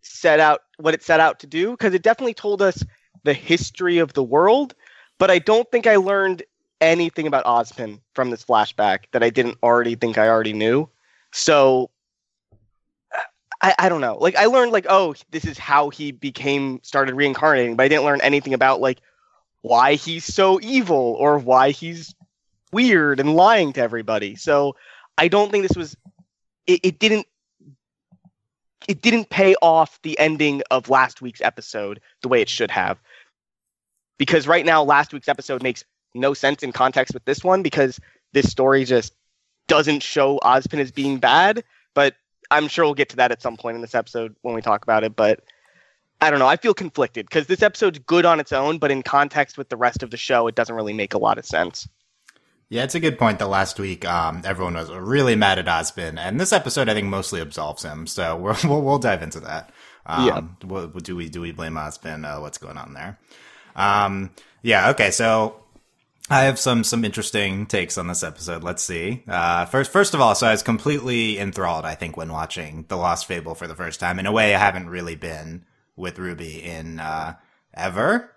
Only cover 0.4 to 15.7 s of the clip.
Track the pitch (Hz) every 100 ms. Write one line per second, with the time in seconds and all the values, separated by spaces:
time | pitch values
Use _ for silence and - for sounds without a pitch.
0.4 | 156 147 _ _ 156 156 - 165 160 -
1.4 | 147 156 196 247 226 185 190 226 254 220
2.4 | 208 202 196 175 - _ _ _ - 135
3.4 | - 170 - - 180 175 160 - 127 143
4.4 | 180 254 277 - _ _ _ _ 190 180
5.4 | 165 220 233 240 226 208 185 202 190 180
6.4 | - _ _ _ 160 170 170 - 151 139
7.4 | - 120 117 - 113 104 _ - 127 117
8.4 | - 113 104 - 104 95 _ 127 120 110
9.4 | 120 - 120 120 120 117 120 110 110 113
10.4 | 110 107 110 127 156 _ _ _ _ -
11.4 | - 147 135 131 127 _ _ _ _ _
12.4 | _ _ _ _ _ _ _ - - _
13.4 | _ - 185 - 185 170 127 107 170 185
14.4 | 214 262 240 220 180 190 180 143 _ 156
15.4 | - 135 -